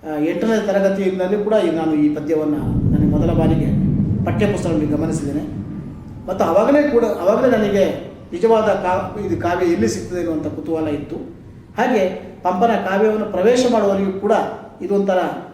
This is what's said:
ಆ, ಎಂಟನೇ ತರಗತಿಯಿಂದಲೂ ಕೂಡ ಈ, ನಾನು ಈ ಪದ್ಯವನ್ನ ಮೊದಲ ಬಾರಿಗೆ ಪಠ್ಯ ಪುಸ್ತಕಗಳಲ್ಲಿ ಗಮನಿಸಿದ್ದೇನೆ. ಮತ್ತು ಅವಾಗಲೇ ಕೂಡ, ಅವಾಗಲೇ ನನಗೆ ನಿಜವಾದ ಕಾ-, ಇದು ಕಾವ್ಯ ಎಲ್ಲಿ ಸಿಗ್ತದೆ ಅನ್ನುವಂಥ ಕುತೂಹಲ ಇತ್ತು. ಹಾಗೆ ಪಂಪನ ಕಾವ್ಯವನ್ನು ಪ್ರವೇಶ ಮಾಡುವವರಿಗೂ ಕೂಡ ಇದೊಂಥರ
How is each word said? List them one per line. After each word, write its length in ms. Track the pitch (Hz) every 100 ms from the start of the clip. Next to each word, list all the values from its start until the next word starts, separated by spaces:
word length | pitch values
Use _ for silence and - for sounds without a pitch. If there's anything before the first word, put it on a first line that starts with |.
| 156
ಆ, 120 | 151
ಎಂಟನೇ 500 | 156 180 220 220 202
ತರಗತಿಯಿಂದಲೂ 760 | 196 196 196 190 185 185 202
ಕೂಡ 100 | 202
ಈ, 160 | 214 175
ನಾನು 240 | 160 160
ಈ 220 | 151 151 151
ಪದ್ಯವನ್ನ 400 | 143 156 151 147 - 120 - - - 147
ಮೊದಲ 140 | -
ಬಾರಿಗೆ 560 | - 160 - 143 - - - - - 170
ಪಠ್ಯ 260 | - 202
ಪುಸ್ತಕಗಳಲ್ಲಿ 360 | 208 175 156 147
ಗಮನಿಸಿದ್ದೇನೆ. 720 | 151 156 156 143 147 - - - - - - - - -
ಮತ್ತು 160 | 185
ಅವಾಗಲೇ 440 | 165 180 233 285 285
ಕೂಡ, 180 | 233 226
ಅವಾಗಲೇ 520 | - 180 233 262 220
ನನಗೆ 520 | 202 196 180 - - - -
ನಿಜವಾದ 320 | 175 220 220
ಕಾ-, 600 | 214 190 180 190 190 143 -
ಇದು 160 | 170
ಕಾವ್ಯ 240 | 170 180 175
ಎಲ್ಲಿ 220 | 175 220
ಸಿಗ್ತದೆ 320 | - - 175
ಅನ್ನುವಂಥ 280 | 170 156 151
ಕುತೂಹಲ 400 | - 151 160 156
ಇತ್ತು. 280 | 143 147 - - - - - - -
ಹಾಗೆ 320 | 254 214 185 - - -
ಪಂಪನ 240 | 180 196 233
ಕಾವ್ಯವನ್ನು 580 | 202 185 202 214 214 202
ಪ್ರವೇಶ 400 | 180 202 254 247
ಮಾಡುವವರಿಗೂ 480 | 226 202 196 190 -
ಕೂಡ 120 | 208 208 - - - -
ಇದೊಂಥರ 360 | 180 196 196 185 160 - -